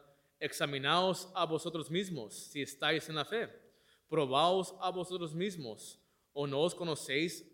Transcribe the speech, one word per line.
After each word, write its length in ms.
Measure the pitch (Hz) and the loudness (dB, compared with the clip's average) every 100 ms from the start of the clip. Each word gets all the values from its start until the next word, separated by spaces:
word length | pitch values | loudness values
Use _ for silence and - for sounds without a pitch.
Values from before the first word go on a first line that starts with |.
| - _ _ - | -16 _ _ -6
"Examinaos 920 | 151 - 151 139 139 170 185 175 - | -6 -2 -2 0 2 4 4 2 -2
a 120 | 185 160 | 0 2
vosotros 440 | 160 170 165 143 | 2 -2 -6 -2
mismos 440 | 170 196 156 107 | -2 -2 -4 -8
si 260 | - - 147 | -12 -10 -6
estáis 480 | 135 - 151 160 - | -6 -2 2 2 0
en 60 | |
la 100 | 156 | -4
fe. 240 | 143 220 - - - _ _ _ - | -2 -2 -4 -8 -20 _ _ _ -2
Probaos 680 | 156 139 131 170 190 175 - | 2 4 6 6 6 2 -4
a 100 | 185 | -4
vosotros 440 | 180 175 180 170 | -2 -4 -4 -4
mismos, 640 | 160 202 180 123 107 - - _ _ _ | -2 -4 -4 -8 -10 -14 -18 _ _ _
¿o 140 | 143 143 | -4 0
no 140 | 139 | 4
os 140 | 170 | 2
conocéis 760 | 175 170 147 - 135 170 - - | 2 -2 -2 0 2 2 -2 -10